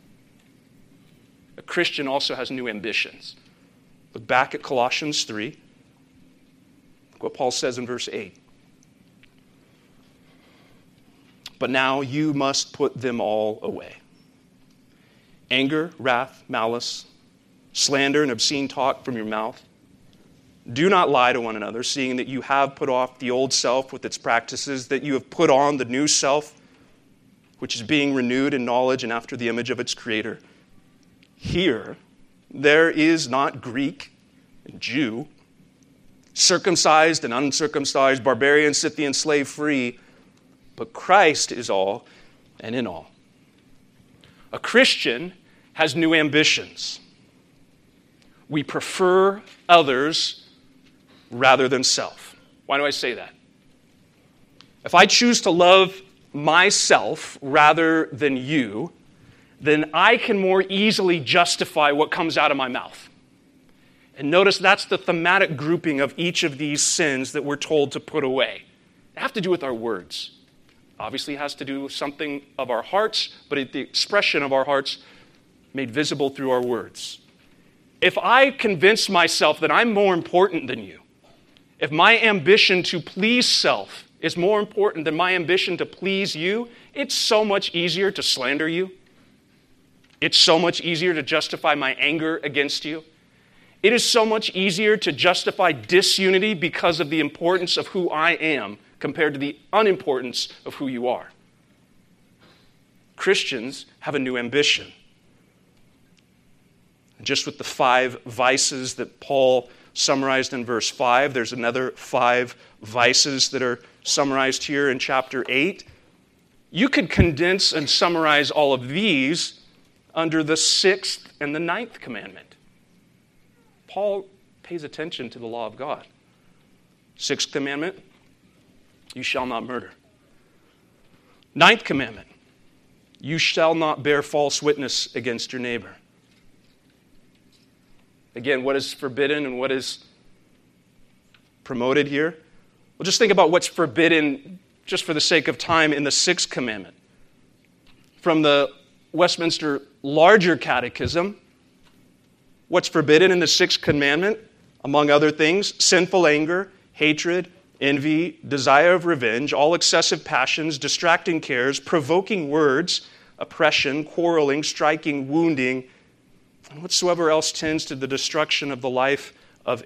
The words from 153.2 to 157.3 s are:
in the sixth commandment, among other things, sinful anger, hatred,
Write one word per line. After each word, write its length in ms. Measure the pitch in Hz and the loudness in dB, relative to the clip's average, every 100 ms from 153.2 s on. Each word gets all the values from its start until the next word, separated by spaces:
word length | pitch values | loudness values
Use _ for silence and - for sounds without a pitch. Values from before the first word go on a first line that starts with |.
| 190 | 6
in 80 | 180 | 4
the 60 | 156 | 2
sixth 340 | - 175 - | 2 2 0
commandment, 580 | - 147 143 151 196 220 - _ _ _ | 0 2 2 2 0 -2 -8 _ _ _
among 260 | 135 143 147 | 0 2 6
other 220 | 147 151 | 6 4
things, 420 | 151 156 190 202 - | 2 2 2 -2 -2
sinful 440 | - 180 180 190 160 | 2 4 4 4 4
anger, 440 | 151 156 180 190 _ _ | 4 0 -4 -6 _ _
hatred, 580 | - 151 151 175 | -2 0 0 -2